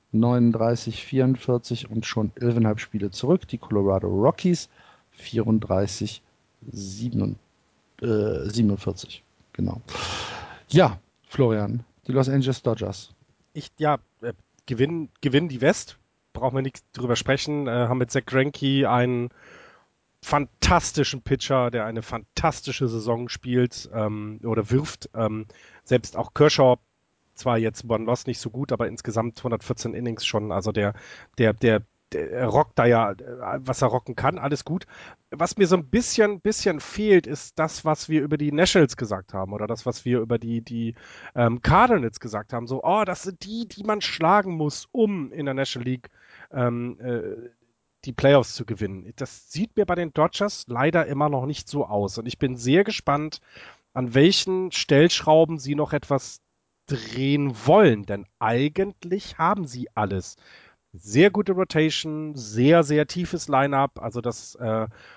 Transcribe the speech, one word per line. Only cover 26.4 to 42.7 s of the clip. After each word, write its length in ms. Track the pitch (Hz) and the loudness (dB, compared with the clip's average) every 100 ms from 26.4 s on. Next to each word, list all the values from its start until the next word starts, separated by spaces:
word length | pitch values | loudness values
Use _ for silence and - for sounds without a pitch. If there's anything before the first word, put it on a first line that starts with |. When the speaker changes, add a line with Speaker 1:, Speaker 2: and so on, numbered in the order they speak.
| 147 - 131 123 _ _ _ _ _ | 6 8 6 4 _ _ _ _ _
Speaker 2:
zwar 240 | - 131 120 | -6 0 0
jetzt 320 | 110 107 117 | 0 -4 -4
One 140 | 110 | -2
Loss 240 | 113 123 - | 0 -2 -4
nicht 100 | 117 | -8
so 100 | 113 | -8
gut, 220 | 123 143 | -8 -4
aber 160 | 120 113 | -2 -4
insgesamt 560 | 113 - 110 117 - | -6 -6 -2 -2 -4
hundertvierzehn 500 | 127 113 - 127 117 | -6 -6 -6 -6 -6
Innings 320 | 98 123 110 | -6 -6 -6
schon. 280 | - 110 107 | -4 -2 -2
Also 180 | 98 104 | -4 -2
der, 240 | 107 101 101 - - - - | 0 -2 -4 -16 -20 -10 0
der, 160 | 110 | 2
der, 300 | 107 117 107 110 _ - | 4 4 2 0 _ -10
der 340 | 73 80 123 123 | -8 -6 -4 0
rockt 320 | 120 151 - | 2 2 4
da 60 | |
ja, 260 | 123 113 107 | 4 4 2
äh, 480 | 95 123 123 - 135 | -4 -12 -10 -8 -8
was 240 | 131 127 | -6 0
er 60 | 127 | 0
rocken 260 | 123 - | 0 -4
kann, 240 | 117 131 - | -2 -2 0
alles 260 | 143 143 | -4 -4
gut. 220 | - 175 - - - - - | -4 -8 -8 -20 -20 -20 -12
Was 240 | 147 170 - | -4 -2 2
mir 100 | 180 | 4
so 80 | 180 | 4
ein 100 | 143 | 2
bisschen, 520 | 233 - - 208 196 | -2 0 2 2 2
bisschen 380 | 208 214 202 151 | -4 0 0 -2
fehlt, 480 | - - 214 185 120 | -6 -2 6 6 4
ist 320 | 147 - - | -10 -8 -4
das, 260 | 156 - | -4 -2
was 240 | 160 151 - | -2 -2 0
wir 140 | 156 | 0
über 140 | 135 151 | 2 0
die 160 | 147 | 0
Nationals 440 | 147 180 190 147 - | 2 4 6 4 2
gesagt 380 | 110 95 - | -4 -4 -6
haben 180 | 98 95 | -6 -6
oder 140 | 104 104 | -4 -4
das, 180 | 110 | -4
was 200 | 127 - | -4 -4
wir 160 | 123 123 | 0 0
über 180 | 113 117 | 2 -2
die, 220 | 117 117 | -2 -6
die, 340 | 113 117 117 117 - - - | -6 -6 -6 -8 -16 -20 -8
ähm, 260 | - 117 120 | 2 2 2
Cardinals 600 | - 170 247 208 117 - | 4 6 6 4 0 -6
gesagt 320 | 117 104 - | -10 -8 -8
haben. 160 | 120 | -8
So, 160 | 120 | -6